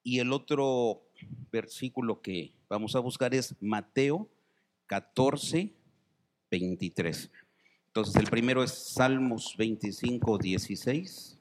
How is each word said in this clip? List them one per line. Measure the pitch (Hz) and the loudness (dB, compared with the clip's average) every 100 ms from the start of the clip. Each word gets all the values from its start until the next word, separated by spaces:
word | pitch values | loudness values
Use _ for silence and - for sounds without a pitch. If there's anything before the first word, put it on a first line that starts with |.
Y | 123 123 | -2 -2
el | 123 | 0
otro | 135 - 143 135 127 117 101 _ - - - - | -2 0 2 4 4 2 -2 _ -20 -16 -14 -6
versículo | 113 - - 131 131 117 104 | -6 -6 -8 -6 -2 -2 -4
que | - 92 - _ _ | -4 -6 -8 _ _
vamos | 104 113 131 | -4 0 0
a | |
buscar | 123 - 123 131 | -2 -2 0 0
es | 123 - | -2 -6
Mateo | 104 107 - - 139 160 214 _ _ _ _ _ - | -2 -2 0 2 2 0 -4 _ _ _ _ _ -4
catorce | 98 - - 135 147 - 160 202 - _ _ _ _ _ _ _ | -4 -2 2 2 2 0 0 -2 -8 _ _ _ _ _ _ _
veintitrés. | 92 90 90 90 - 85 78 - - _ _ _ _ _ | -2 -2 -2 -4 -2 -2 -2 -10 -18 _ _ _ _ _
Entonces, | 110 104 101 | -2 2 2
el | 107 | 4
primero | 117 120 131 | 2 4 2
es | 123 | 2
Salmos | - - - 131 135 131 113 - - | -2 -8 4 4 4 2 -2 -6 -2
veinticinco | 110 107 104 90 120 123 117 101 | -2 0 -4 -2 -2 0 2 2
dieciséis | 92 90 - 98 123 143 185 - - - | 2 0 -2 -4 -2 -2 -4 -14 -18 -20